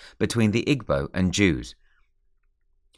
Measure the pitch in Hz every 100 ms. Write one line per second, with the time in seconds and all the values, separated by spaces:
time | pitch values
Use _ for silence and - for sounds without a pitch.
0 | - _ 95 117 110 104 - 143 110 71
1 | 71 - 92 92 98 67 - - _ _
2 | _ _ _ _ _ _ _ _ _